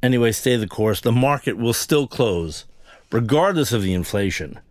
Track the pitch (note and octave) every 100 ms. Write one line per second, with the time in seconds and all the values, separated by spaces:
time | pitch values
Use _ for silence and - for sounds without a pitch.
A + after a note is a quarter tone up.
0 | B2+ B2+ A#2 G#2+ - B2 G#2 - G#2+ G2+
1 | A#2+ A#2+ C3 C#3+ - G2+ A#2 A#2 - D3+
2 | C#3 - A#2+ F2+ E2 D#2 - - - -
3 | _ - A2+ C#3+ F#3 F3+ C#3+ A#2 F#2+ F#2
4 | E2+ G2+ G2 - D2+ - -